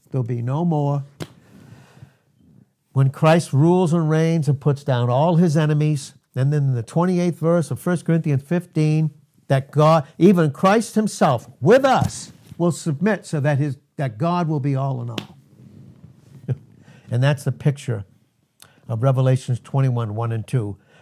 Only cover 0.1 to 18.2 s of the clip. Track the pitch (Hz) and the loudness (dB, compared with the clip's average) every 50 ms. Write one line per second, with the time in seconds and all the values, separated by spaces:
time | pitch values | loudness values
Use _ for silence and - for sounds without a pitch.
0.1 | - 131 117 117 123 117 117 127 139 156 175 170 156 147 143 143 143 139 139 - | -6 -6 -4 -4 -4 -6 -4 -4 -4 -2 -2 -2 0 0 0 -2 -2 -4 -6 -10
1.1 | _ - - - - _ _ _ - - - - - - - _ _ - - _ | _ -16 -16 -16 -16 _ _ _ -20 -20 -20 -20 -20 -20 -20 _ _ -20 -20 _
2.1 | _ _ _ _ _ _ _ _ _ - _ _ _ _ _ _ - 135 135 135 | _ _ _ _ _ _ _ _ _ -20 _ _ _ _ _ _ 0 0 0 0
3.1 | - - 160 156 165 170 - - 139 135 156 170 180 185 185 151 170 170 160 151 | 0 2 4 4 4 4 2 0 0 2 4 4 4 2 2 2 0 0 0 0
4.1 | 156 160 165 165 165 165 139 143 135 139 - 151 135 - - 143 127 120 120 120 | 0 0 0 0 0 0 0 0 -2 0 0 -2 -2 -2 -2 -2 -2 0 0 0
5.1 | 123 135 156 180 170 165 180 165 143 165 151 151 151 147 151 151 151 135 - - | 2 2 2 2 2 2 2 2 2 0 0 0 0 0 0 0 -2 -4 -6 -12
6.1 | - _ _ _ - 127 131 143 151 147 139 135 127 117 110 - - 160 175 185 | -20 _ _ _ -4 -2 -2 0 0 0 0 0 -2 -4 -6 -4 -2 0 0 0
7.1 | 180 175 175 175 - - 156 165 175 175 156 - 117 - - 175 180 170 - - | 0 0 0 -2 -4 -2 0 0 0 0 0 -4 -8 -6 -4 -4 -4 -2 -2 -2
8.1 | 165 165 - 156 139 131 - - 175 175 175 - - 156 151 156 151 156 160 151 | -2 0 0 -2 -2 -2 -2 -2 -4 -4 -4 -4 -4 -2 0 0 0 0 0 -2
9.1 | - _ _ _ _ _ _ - 135 135 139 - - 147 151 156 165 160 135 - | -4 _ _ _ _ _ _ -2 -2 -2 -2 -2 0 2 4 6 4 4 2 -4
10.1 | _ - 160 202 190 175 160 147 135 - 190 190 208 233 214 - - 220 214 202 | _ 4 4 4 6 4 2 0 0 0 2 2 2 2 0 -2 -2 -2 -2 -2
11.1 | - - 196 156 123 110 - - - - 123 175 247 269 277 262 240 151 117 - | -2 0 0 2 2 0 -4 -12 -12 -2 4 4 4 6 6 4 2 2 0 -2
12.1 | - - - - - - _ - - - 170 175 - - - 170 143 135 185 220 | -4 -8 -16 -18 -20 -20 _ -20 -6 -2 0 0 0 -2 -4 -6 -4 0 0 0
13.1 | 196 - - - 165 147 131 151 143 131 151 143 131 - _ _ _ - 139 127 | 0 -2 -4 -6 -6 -2 0 0 0 0 0 -2 -4 -8 _ _ _ -6 -6 -6
14.1 | 104 107 165 170 175 175 170 151 156 143 131 143 135 131 139 139 131 120 117 120 | -4 -4 -2 -2 0 0 -2 -2 -2 -2 -2 -2 -2 -2 -2 -4 -6 -6 -8 -8
15.1 | 113 - - - - - _ _ _ - - - - - - - - _ - - | -10 -10 -12 -12 -20 -20 _ _ _ -20 -20 -20 -20 -20 -20 -20 -20 _ -20 -20
16.1 | - _ _ _ - - - - - - - _ _ _ - - - - _ - | -20 _ _ _ -20 -16 -10 -10 -10 -10 -10 _ _ _ -20 -20 -20 -20 _ -6
17.1 | 120 120 131 143 147 139 - 139 - - - 147 135 - - 127 113 101 95 _ | -4 0 0 0 0 0 -4 -6 -6 -2 -2 -4 -4 -2 -6 -8 -8 -8 -8 _
18.1 | _ _ | _ _